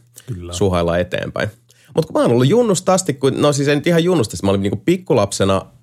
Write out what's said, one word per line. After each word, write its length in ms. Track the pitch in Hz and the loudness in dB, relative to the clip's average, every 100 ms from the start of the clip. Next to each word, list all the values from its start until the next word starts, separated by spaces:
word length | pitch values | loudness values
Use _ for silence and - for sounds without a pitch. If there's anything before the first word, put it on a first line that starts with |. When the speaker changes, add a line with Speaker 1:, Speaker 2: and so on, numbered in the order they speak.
| _ - - | _ -18 -14
Speaker 1:
Kyllä. 260 | 95 87 | -12 -10
Speaker 2:
suhailla 460 | 87 101 87 85 87 | -2 0 0 0 -2
eteenpäin. 500 | 90 - - - 98 - _ _ _ - | -2 -6 -6 -6 -6 -8 _ _ _ -4
Mut 100 | 160 | -2
kun 80 | |
mä 60 | 311 | 0
oon 100 | 233 | 2
ollut 180 | 120 135 | 4 4
junnusta 460 | 220 233 185 - | 4 2 0 2
asti, 200 | 185 185 | 0 0
kun, 260 | 135 135 - | -2 0 2
no 100 | 147 | 0
siis 160 | 143 143 | 2 0
en 100 | 147 | 0
nyt 80 | 170 | 0
ihan 180 | 165 | 0
junnusta, 320 | 170 170 107 87 | 2 0 -2 -2
mä 80 | 98 | -2
olin 120 | 98 | 0
niinku 200 | 98 101 | -2 -2
pikkulapsena 800 | - 185 - 127 98 - 98 95 - - | -2 -2 0 0 0 0 0 0 -4 -16